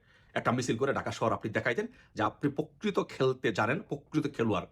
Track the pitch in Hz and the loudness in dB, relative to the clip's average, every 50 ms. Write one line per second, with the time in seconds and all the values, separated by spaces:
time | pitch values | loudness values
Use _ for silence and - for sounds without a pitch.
0 | _ _ _ - _ - - 113 - 127 120 127 120 - 117 110 135 135 117 98 | _ _ _ -20 _ -6 -6 -2 0 2 2 2 2 0 0 0 2 0 0 0
1 | 87 110 104 - 123 113 101 - - 113 110 113 107 127 120 - 214 240 - - | -2 -4 -2 0 0 0 0 0 -2 -2 -2 0 0 2 0 0 -2 -4 -8 -16
2 | - - _ - 107 - - - - 143 139 - 156 - - - - 208 196 202 | -20 -14 _ 0 0 0 0 0 -2 -2 0 -2 -4 -6 -8 -4 -4 0 0 0
3 | 180 - - - 135 131 127 127 - 123 101 120 107 107 135 190 - - 147 - | -2 -2 0 2 2 2 2 2 0 0 2 2 2 2 0 -2 -4 -6 -8 -8
4 | - _ - 151 147 - - - 117 113 101 87 82 - | -8 _ -2 -2 -2 -2 -2 0 0 2 2 0 -2 -4